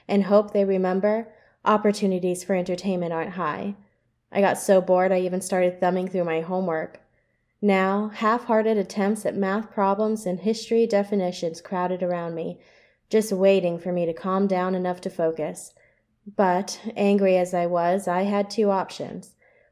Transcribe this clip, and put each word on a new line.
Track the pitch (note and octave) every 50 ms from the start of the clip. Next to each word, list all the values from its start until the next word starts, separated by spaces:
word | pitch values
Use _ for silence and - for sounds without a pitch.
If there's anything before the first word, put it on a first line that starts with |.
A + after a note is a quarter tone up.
| _
and | - G3+ G3+ F#3+
hope | F3+ G3+ G#3 G#3 G#3
they | - G3+ G3
remember, | G3 G3 F#3 F#3 F#3 F#3 F#3+ G3 G#3 G#3+ A3+ A3+ - - _ _ _ _ _ -
opportunities | - G#3+ G#3 G#3+ G#3 G3+ - G#3+ G3 F#3 F3+ F3+ F3+ F3+ F3+ -
for | - G3
entertainment | F3+ F3+ F#3 F3+ F3 - G3+ F#3 F3+ F3 E3+ E3+
aren't | E3 D#3+ -
high. | F3 F#3 E3+ D3+ - - - G3+ G3+ - - _ _ _ _ _ _ _ _ _
I | - G3+
got | G3 F#3 F3+ -
so | - - G3 F#3+
bored | F3+ F#3 F#3 F3+ F#3 F#3+
I | F#3 F#3
even | F#3 F3+ F3+ F#3
started | F#3 - G3 F#3 F3+ F3+ F3+ F3+
thumbing | F#3+ F3+ F3+ F#3 F3+ F#3
through | - F#3 E3+
my | E3+ D#3+ D#3+
homework. | E3 F3 F#3 F#3 F#3 F3 D#3+ D#3+ D#3+ - - - _ _ _ _ _ _ _ _ _ _ _ _
Now, | G#3+ G3+ G3 F#3+ F#3+ F#3+ G3 G#3 G#3+ G#3+
half-hearted | G#3 - A#3 G#3+ A#3 A#3+ B3 - A3+ A3 G#3+ A3 A3
attempts | G#3 F#3+ - - G#3 F#3+ G3+ A3 G#3 -
at | - -
math | G3+ G3 F#3+ G3 A3 A3 -
problems | - A3+ G3 G3 G3 G3+ A3 G#3+ A3 A3 -
and | F#3 F3+ F3+
history | F#3 A3 A3+ A3+ - - A3+ A3+ A#3
definitions | A3 G#3 G3+ G3+ G3+ G#3+ G3+ F3+ F3+ F3+ - F3 E3 E3 -
crowded | - - F#3+ F3+ F3+ F3+ F#3 F3+
around | F#3 F3 F3 F3 E3+ E3 E3
me, | E3 E3 E3+ F3 - _ _ _ _ _ _ _ _ _ _
just | - A3 G#3 G#3+
waiting | G3+ F#3 F#3+ G3 G3 F#3+ F3 F3 E3+ E3+
for | E3+ F#3
me | F3 F3 F3
to | E3
calm | E3 - - F#3 F#3+ F#3+ G3+
down | F#3+ F#3+ F3+ F#3 F#3 F#3+
enough | F#3 F3+ F3+ F3+ F3+
to | - F#3+
focus. | F3+ - E3 D#3+ D#3+ D#3+ D3+ F3 F3 - - - - _ _ _ _ _ _ _ _ _ _ G3+ G3+
But, | - G3+ F#3 F3+ F#3 G3+ - - - - A3 -
angry | - G#3 G3+ G3+ G3+ G3 F#3+ F#3 F3+
as | F3+ F3 F3+
I | F3 F3
was, | F3 F3+ E3+ E3+ F3 F#3 G3 G3
I | F3+ F3 F3+ G3
had | G3+ G3+ G3+ G3+ G3+
two | - - G#3+ G3+
options. | G3 F#3+ F3 - - - C#3+ - - F#3 - - _ _ _ _ _ _ _ _